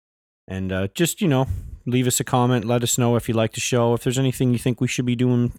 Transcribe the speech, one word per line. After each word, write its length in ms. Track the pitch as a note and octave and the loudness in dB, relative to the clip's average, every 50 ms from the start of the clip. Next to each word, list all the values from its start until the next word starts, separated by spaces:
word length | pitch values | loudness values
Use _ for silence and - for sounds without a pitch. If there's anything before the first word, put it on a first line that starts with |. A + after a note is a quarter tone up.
| _ _ _ _ _ _ _ _ _ - | _ _ _ _ _ _ _ _ _ -10
And, 240 | F#2 F#2+ F#2+ F#2 | -8 -6 -4 -2
uh, 160 | F#2 F#2 F#2+ G2 - | -2 -2 -2 -2 -2
just, 260 | - E3+ D#3+ - - | -2 -2 -2 -2 0
you 80 | G#3+ E3 | 0 2
know, 180 | C3+ C3 C3 - - - - - - - - | 2 2 2 0 -4 -8 -8 -12 -14 -12 -6
leave 220 | C3 A#2+ B2+ B2+ B2 | -2 0 0 2 2
us 100 | - - | 0 -2
a 60 | A#2+ | -2
comment. 400 | - - B2 B2 B2 B2+ B2 G2 | 0 2 2 4 4 2 2 0
Let 180 | A#2 A#2+ B2 | 0 0 0
us 160 | B2 B2+ - - | 0 0 0 0
know 160 | B2 A#2+ A#2+ | 2 2 2
if 140 | A2+ - - | 0 0 0
you 60 | A2 | 0
like 180 | A2+ A2 G#2+ | 0 0 -2
the 80 | - A#2+ | -2 -6
show, 340 | - - C3 A#2+ A#2 A#2 A#2+ | -4 0 2 2 2 2 2
if 80 | A2+ | 0
there's 160 | - C3 A#2 C3 | 0 -2 -2 0
anything 340 | C3+ C3 A#2+ - C3 B2+ | 0 0 0 0 0 0
you 60 | B2 A2+ | 0 0
think 220 | - C3 A#2 - | 0 -2 -2 0
we 80 | B2+ B2 | -2 -2
should 180 | - - B2+ | -2 -2 -2
be 80 | B2 B2 | -2 0
doing 380 | A#2 B2+ B2 B2 A#2+ A#2+ A#2+ - | 0 2 2 2 2 0 -2 -4